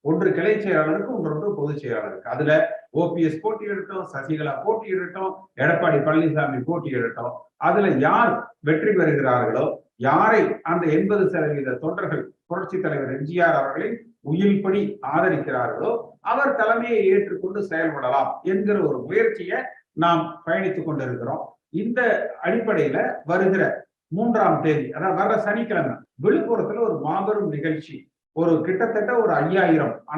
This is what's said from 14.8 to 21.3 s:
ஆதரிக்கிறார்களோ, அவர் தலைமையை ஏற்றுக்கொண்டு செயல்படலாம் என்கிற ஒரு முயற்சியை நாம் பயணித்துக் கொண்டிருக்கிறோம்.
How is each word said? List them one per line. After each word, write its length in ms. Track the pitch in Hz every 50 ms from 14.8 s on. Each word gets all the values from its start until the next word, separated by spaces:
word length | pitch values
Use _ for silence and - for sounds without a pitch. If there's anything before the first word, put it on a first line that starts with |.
| - - - - -
ஆதரிக்கிறார்களோ, 960 | 135 147 165 180 185 156 139 123 - 131 123 - - - - - 220 233 233 - - - _
அவர் 340 | - - 240 277 277 - -
தலைமையை 520 | 226 220 220 233 233 240 240 233 208 196
ஏற்றுக்கொண்டு 560 | 190 190 202 - - - - - 190 196 208 196
செயல்படலாம் 800 | 185 165 160 160 160 147 139 127 123 139 139 135 - - - -
என்கிற 440 | 175 190 208 214 208 202 190 165
ஒரு 120 | 147 135 123
முயற்சியை 640 | 120 131 185 220 226 226 - - 175 180 208 - - - - - _ _ -
நாம் 500 | 156 165 170 170 160 151 - - - -
பயணித்துக் 380 | 160 165 190 190 170 - 180 160
கொண்டிருக்கிறோம். 720 | 165 147 135 131 127 120 - - -